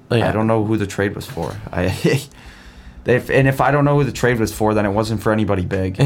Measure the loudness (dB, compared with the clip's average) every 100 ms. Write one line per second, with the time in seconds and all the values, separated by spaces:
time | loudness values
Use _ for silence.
0 | -2 0 2 0 2 2 2 0 -2 -2
1 | -2 -4 -10 -8 -8 -8 -8 -2 -2 0
2 | 0 0 -2 -18 -20 -20 -20 -20 -20 -8
3 | 0 0 2 2 4 2 2 2 2 2
4 | 0 0 0 2 0 0 0 2 0 0
5 | -2 -2 0 0 0 0 -2 -2 -2 2